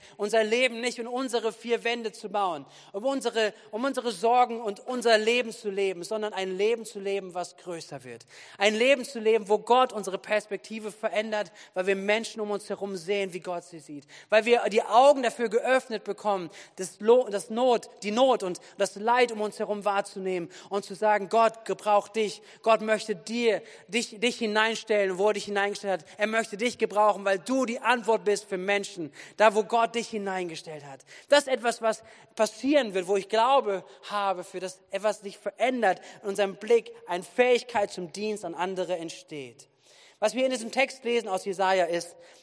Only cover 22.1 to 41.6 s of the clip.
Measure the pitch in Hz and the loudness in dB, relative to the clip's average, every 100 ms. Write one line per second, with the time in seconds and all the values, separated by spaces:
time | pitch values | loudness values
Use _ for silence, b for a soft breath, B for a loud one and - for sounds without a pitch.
22.1 | 220 208 - B B 226 220 214 214 214 | -2 -4 -6 B B 2 2 2 -2 -2
23.1 | 185 - 233 233 180 B B - 220 226 | -6 -6 -2 0 0 B B -6 -4 -4
24.1 | 208 240 240 220 208 220 220 - 208 196 | -2 -2 -2 0 2 2 0 0 2 2
25.1 | 180 208 208 208 202 202 202 202 185 - | 2 0 0 -2 -2 -2 -4 -4 -4 -6
26.1 | - 208 226 220 196 240 233 220 196 208 | -4 -2 0 -2 -4 -4 -2 -2 4 4
27.1 | 196 196 196 - 262 240 240 220 247 208 | 4 0 0 0 0 0 -2 0 0 2
28.1 | 220 180 202 - 185 190 202 196 175 151 | 0 2 -2 -2 -6 0 0 -2 -8 -12
29.1 | B B - 214 208 214 233 226 233 - | B B 4 4 4 2 2 2 0 -6
30.1 | 220 196 190 175 160 - 156 139 135 - | -6 -4 -4 -6 -8 -12 -14 -14 -18 -20
31.1 | B - 285 262 254 233 226 226 - B | B 2 2 4 0 -2 -2 -2 -4 B
32.1 | B B - 214 - 262 294 226 185 175 | B B -2 -2 0 2 2 2 -2 0
33.1 | 196 190 220 240 277 214 190 - B - | -2 0 2 4 4 2 -4 -8 B -8
34.1 | 208 196 180 175 185 185 - _ 196 208 | -4 -2 -2 -6 -10 -10 -12 _ -4 -2
35.1 | 202 196 - 202 - 247 254 202 175 B | -2 -8 -10 -10 -2 0 2 2 2 B
36.1 | B 208 196 196 175 220 233 - B - | B -8 -2 -2 -2 2 2 2 B -8
37.1 | 175 - - 247 240 - 220 202 - 175 | -8 -6 2 4 4 2 -2 -2 -4 -10
38.1 | 190 214 208 170 160 185 185 175 180 165 | -6 -6 -6 -8 -6 -4 -4 -4 -4 -6
39.1 | - - 151 127 113 - _ b b b | -12 -14 -14 -14 -18 -20 _ b b b
40.1 | b 214 220 262 247 226 247 269 - 233 | b -2 0 0 -2 -4 -2 -2 -2 -2
41.1 | 240 214 190 196 180 | -2 -2 -4 -4 0